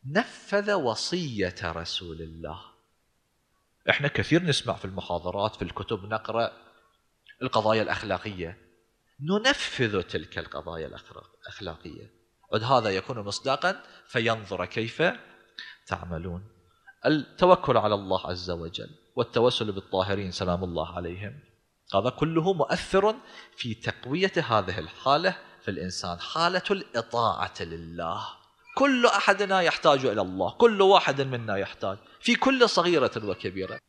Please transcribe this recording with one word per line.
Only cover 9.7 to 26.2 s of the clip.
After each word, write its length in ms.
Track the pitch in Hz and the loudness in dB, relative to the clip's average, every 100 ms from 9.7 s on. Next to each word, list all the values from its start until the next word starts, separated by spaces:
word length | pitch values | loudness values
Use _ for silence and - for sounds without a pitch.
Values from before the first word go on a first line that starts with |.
| - 113 101 | -2 0 0
تلك 360 | 87 90 80 - | -2 -8 -8 -10
القضايا 500 | 80 73 82 82 71 | -10 -10 -10 -8 -10
الأخلاق-، 480 | - - - - _ | -12 -18 -20 -20 _
الأخلاقية. 680 | - - 92 82 85 82 - _ _ _ _ | -20 -12 -12 -12 -16 -16 -20 _ _ _ _
ولهذا 380 | 113 117 131 110 | -4 4 4 4
يكون 300 | 95 - 120 | -2 -2 -8
مصداقًا 640 | 101 - 131 135 180 196 - - | -6 -6 -2 0 -2 -2 -12 -20
فينظر 600 | _ 123 113 113 98 92 | _ -2 0 -2 -4 -6
كيف 380 | 90 120 113 - 170 240 - - _ - - - - | -4 -4 -6 0 0 0 -16 -20 _ -16 -16 -18 -8
تعملون. 600 | 92 87 82 90 87 107 _ _ _ - _ | -8 -6 -8 -6 -10 -12 _ _ _ -20 _
التوكل 720 | 127 151 - - 185 180 - 120 | 0 0 -2 4 6 6 6 2
على 180 | 104 | 4
الله 320 | 101 95 92 76 | 0 0 -2 -2
عز 220 | 90 90 | -6 -6
وجل 400 | 85 85 - - - _ | -6 -6 -10 -14 -16 _
والتوسل 560 | - 117 120 120 - 107 | -6 -2 4 4 2 -4
بالطاهرين 600 | 95 - 95 95 98 95 | -6 -4 -2 0 -2 -4
سلام 320 | - 90 87 | -4 0 0
الله 320 | 92 82 82 | -2 -4 -4
عليهم، 440 | 90 87 90 101 147 _ _ _ _ _ | -6 -8 -8 -12 -14 _ _ _ _ _
هذا 140 | 98 117 | 0 0
كله 440 | - 156 165 170 | -2 0 0 0
مؤثر 600 | 180 139 180 - 190 208 240 - - - - | 0 0 -2 2 2 2 0 -12 -20 -20 -12
في 160 | 123 | -10
تقوية 580 | 110 - - 123 160 190 175 139 | -6 -6 -6 -6 -2 0 0 2
هذه 320 | 110 92 92 | 2 2 -6
الحالة 580 | 80 - 135 147 185 180 - - | -8 -4 2 2 2 -4 -16 -10
في 100 | - | -8
الإنسان، 480 | 95 90 - 92 | -6 -6 -6 -8
حالة 440 | 85 | -8